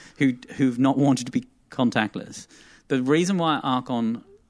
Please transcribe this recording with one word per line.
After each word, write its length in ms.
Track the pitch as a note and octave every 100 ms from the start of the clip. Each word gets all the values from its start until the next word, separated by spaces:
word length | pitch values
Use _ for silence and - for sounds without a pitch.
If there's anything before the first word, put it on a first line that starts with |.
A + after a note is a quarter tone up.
| - -
who, 160 | C#3 B2 - -
who've 200 | C3+ A#2+
not 200 | C3+ D3
wanted 280 | C#3 - B2
to 40 |
be 160 | B2+ - _ _
contactless. 760 | - B2 A2+ G#2+ - - - - - - - -
The 120 | C3+
reason 360 | B2+ D#3 F3+ F#3+
why 240 | E3 C#3+
Archon 580 | C3+ B2+ B2+ A#2+ A2+ A#2+ - - _